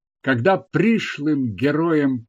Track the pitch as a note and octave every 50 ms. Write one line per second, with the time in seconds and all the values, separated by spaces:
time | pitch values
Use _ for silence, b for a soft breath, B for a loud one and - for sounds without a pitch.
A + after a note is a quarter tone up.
0 | _ _ _ _ - C3+ C3+ A#2 A#2 F#3+ F#3+ F#3 - _ - D3 F3+ A3+ A#3 G3+
1 | - - - - C#3+ D3+ D3+ C#3 C3 A#2+ G2+ F2 A#2+ C#3+ D3 D3+ E3 E3+ D#3+ D3+
2 | C#3+ C#3 C3 B2 A2+